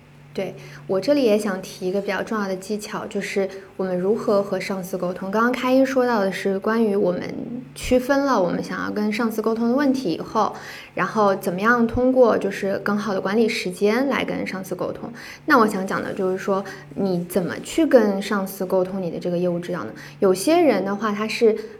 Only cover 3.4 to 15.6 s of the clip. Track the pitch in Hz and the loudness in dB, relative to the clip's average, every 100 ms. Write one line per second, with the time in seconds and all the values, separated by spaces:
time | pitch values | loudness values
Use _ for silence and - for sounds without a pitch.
3.4 | 190 - - - 190 180 185 233 - 202 | -2 -6 -16 -6 -4 0 0 0 2 0
4.4 | 202 190 - 190 180 185 180 180 190 214 | 0 -4 -4 -6 -6 -6 -4 -6 -4 0
5.4 | 233 254 254 262 262 262 247 233 190 185 | 0 0 2 4 4 2 2 2 0 0
6.4 | 196 190 202 226 226 202 180 180 - - | -2 0 0 2 2 2 0 0 -4 -8
7.4 | - 247 - - - 254 254 277 277 233 | -8 -10 -12 -12 2 2 4 2 2 2
8.4 | 175 175 170 185 185 202 214 214 233 214 | 2 0 -4 -6 -6 -2 -2 0 -2 0
9.4 | 220 226 233 254 285 254 185 160 - 226 | -2 0 2 2 2 2 0 -4 -2 0
10.4 | 202 - - - - - 180 220 202 190 | 0 -2 -14 -16 -12 -4 -2 2 2 2
11.4 | 196 180 214 240 233 247 254 262 233 196 | -2 0 2 4 4 2 2 6 6 6
12.4 | 190 196 196 - - 208 208 190 190 208 | 0 -2 -4 -2 -2 -2 0 -2 0 2
13.4 | 214 - 180 180 208 233 277 208 180 180 | 2 0 -6 0 2 2 0 0 -2 -4
14.4 | 202 190 190 175 170 - - - - - | -6 -8 -8 -6 -6 -6 -12 -12 -16 -12
15.4 | - 277 | 4 6